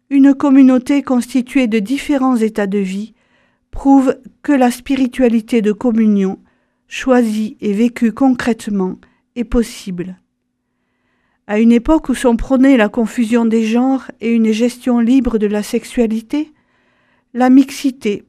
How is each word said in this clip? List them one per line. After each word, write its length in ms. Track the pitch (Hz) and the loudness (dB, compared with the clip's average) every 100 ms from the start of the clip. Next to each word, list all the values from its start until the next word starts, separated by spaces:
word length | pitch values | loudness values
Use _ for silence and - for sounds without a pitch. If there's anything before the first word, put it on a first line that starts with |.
| - | -2
une 240 | 277 277 | 2 4
communauté 680 | 277 285 262 262 254 254 285 | 4 4 6 6 4 0 -2
constituée 640 | 277 247 233 262 240 277 247 | 0 -2 -2 -4 -2 -2 0
de 120 | 226 | -2
différents 560 | 202 277 - 277 262 247 | -2 -4 -2 -2 0 0
états 320 | 220 220 202 | -2 -2 -4
de 120 | 208 | -2
vie 340 | 190 190 220 _ _ _ _ _ _ | -4 -6 -10 _ _ _ _ _ _
prouve 460 | - 277 277 262 - - _ | -4 2 4 4 -2 -8 _
que 80 | - | -2
la 200 | 277 247 | 2 0
spiritualité 920 | 240 - 262 254 - 247 226 220 233 | -2 -4 -2 -2 0 0 0 0 0
de 100 | 208 | 0
communion, 680 | 208 247 226 220 202 190 - _ _ _ _ _ | -2 -2 0 2 2 -2 -6 _ _ _ _ _
choisie 680 | - 262 247 226 214 214 - | -6 0 2 2 -2 -6 -6
et 100 | 208 | -4
vécue 400 | 196 240 - 233 | 0 -2 0 -2
concrètement, 880 | 220 269 247 - 226 - 202 185 - _ _ _ - | 0 0 0 -2 -4 -4 -4 -4 -8 _ _ _ -10
est 100 | 233 | -4
possible. 720 | 247 220 - 202 180 180 185 _ _ _ _ _ _ _ _ _ _ _ _ - | -2 -2 -6 -12 -10 -12 -14 _ _ _ _ _ _ _ _ _ _ _ _ -6
À 120 | 208 | 0
une 120 | 233 | 4
époque 380 | 233 240 320 - | 4 2 0 0
où 60 | 240 | -2
sont 220 | 247 233 | 0 0
prônées 380 | - 269 269 262 | 0 2 4 4
la 140 | 208 | 2
confusion 560 | 240 220 - 214 233 226 | -2 -4 -4 -2 0 0
des 200 | 226 220 | 0 0
genres 440 | 233 262 262 - - | 0 0 -2 -6 -8
et 120 | 233 | -2
une 200 | 233 220 | 0 0
gestion 480 | 214 240 240 254 240 | 0 -2 -2 -2 0
libre 380 | 233 262 240 220 | 2 2 2 -2
de 80 | 208 | -2
la 160 | 208 | -4
sexualité, 880 | 208 233 - - 226 220 226 294 302 _ _ _ _ _ _ _ _ 240 | -4 -6 -4 -2 -2 -4 -6 -6 -6 _ _ _ _ _ _ _ _ 0
la 160 | 254 | 4
mixité 720 | 269 269 - 277 247 214 208 | 4 4 -2 -6 -4 -4 -6